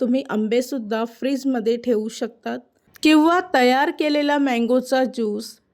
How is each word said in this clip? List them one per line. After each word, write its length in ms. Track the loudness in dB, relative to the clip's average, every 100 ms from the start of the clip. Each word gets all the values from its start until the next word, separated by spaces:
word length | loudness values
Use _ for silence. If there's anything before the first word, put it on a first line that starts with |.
तुम्ही 220 | -2 -2 -2
आंबेसुद्धा 720 | -4 0 -2 -2 -6 -6 -6 -6
फ्रीजमध्ये 680 | -6 -4 -2 -2 -2 -2 -2
ठेवू 320 | 0 -2 -2
शकतात 500 | -6 -10 -8 -10 -10 -12 _ _ _
किंवा 380 | 4 6 6 2 2
तयार 360 | 2 4 4 0 0
केलेला 400 | 0 0 2 0
मँगोचा 680 | 0 0 0 0 0 0
ज्यूस 520 | 0 -2 -4 -4 -10 -18 _